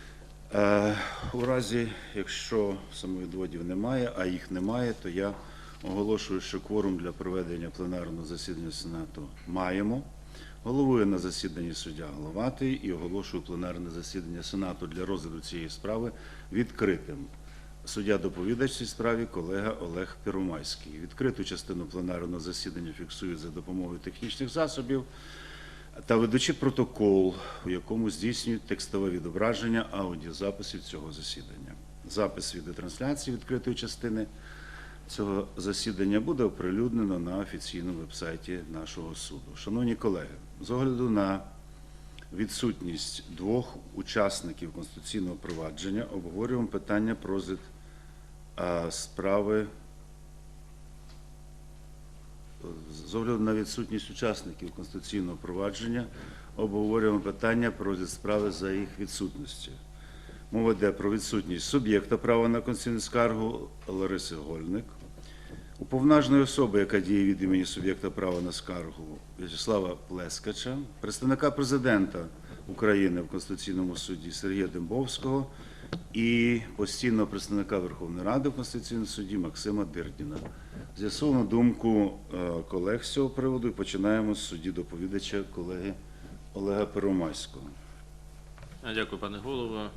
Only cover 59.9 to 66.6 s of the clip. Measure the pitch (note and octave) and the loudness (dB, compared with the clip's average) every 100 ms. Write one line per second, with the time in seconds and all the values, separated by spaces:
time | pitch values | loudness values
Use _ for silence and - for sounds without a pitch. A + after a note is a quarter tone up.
59.9 | - - - - - - A2 A2+ G2 G2+ | -16 -14 -14 -14 -14 -4 2 4 6 4
60.9 | F#2+ G2 G#2+ - G#2+ F2 F2 - C#3+ A2 | 4 2 2 2 0 0 -2 2 2 6
61.9 | G2+ G2 A2+ A#2 A#2 A#2 A#2 A2+ A2+ B2 | 6 6 2 6 6 6 4 2 -2 0
62.9 | A2+ - A#2+ A#2 A2 A2 A#1 - - - | -2 2 6 6 4 0 -2 -8 -10 -4
63.9 | F#2+ F#2+ F#2 - D#2+ D2 D#2+ D#2+ G2+ A#2 | 0 0 0 -2 -6 -6 -6 -2 -4 -4
64.9 | - - - - - - - - - - | -12 -14 -14 -16 -14 -14 -12 -14 -10 0
65.9 | C3 C#3 D3+ B2+ C#3 C3+ - | 6 10 10 10 8 8 6